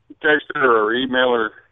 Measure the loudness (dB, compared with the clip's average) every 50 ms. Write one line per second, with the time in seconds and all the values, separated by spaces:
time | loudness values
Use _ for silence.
0 | _ -20 -14 -4 0 0 0 0 -2 -6 -6 -2 0 2 2 2 2 0 -2 -2
1 | -4 -2 0 0 0 2 0 0 -2 -4 -8 -14 _ _